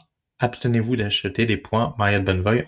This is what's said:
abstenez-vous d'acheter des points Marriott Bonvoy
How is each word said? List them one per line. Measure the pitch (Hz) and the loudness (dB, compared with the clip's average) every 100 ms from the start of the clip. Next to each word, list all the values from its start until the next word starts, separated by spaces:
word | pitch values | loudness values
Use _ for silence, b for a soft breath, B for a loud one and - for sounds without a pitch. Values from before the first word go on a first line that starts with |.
| _ _ _ _ | _ _ _ _
abstenez-vous | 120 - 123 117 110 123 | -4 -2 0 0 0 0
d'acheter | 104 - 101 - 113 | 0 -2 -2 0 0
des | 98 | 0
points | - 110 120 - | -2 -2 -2 0
Marriott | 101 101 | 2 2
Bonvoy | 98 92 98 117 | 2 0 2 0